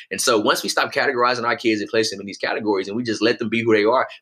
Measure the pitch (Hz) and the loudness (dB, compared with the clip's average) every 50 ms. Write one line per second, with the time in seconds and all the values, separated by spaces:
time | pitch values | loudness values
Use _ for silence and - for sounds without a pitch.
0 | - - 95 95 - 127 117 104 107 131 165 - - 101 - 156 139 123 - 139 | -12 -10 -6 -2 0 2 2 4 4 2 0 0 0 -2 0 0 0 0 0 0
1 | 123 139 131 120 120 123 127 120 117 120 117 113 - 113 110 104 98 98 - 113 | 0 0 0 2 2 2 2 0 0 -2 -2 0 2 0 0 0 -2 0 0 2
2 | 110 110 101 95 98 101 90 - - - 98 - 110 107 101 95 95 98 101 120 | 2 0 -2 -8 -10 -12 -10 -6 -6 -4 -4 -2 -2 0 0 0 -2 -4 -4 -6
3 | 123 113 107 - 104 117 113 - 120 107 113 117 113 117 110 107 104 110 123 131 | -4 -4 -2 0 2 0 0 0 -2 -2 -2 0 2 4 4 4 4 4 2 2
4 | 113 - - - | 0 -2 -6 -6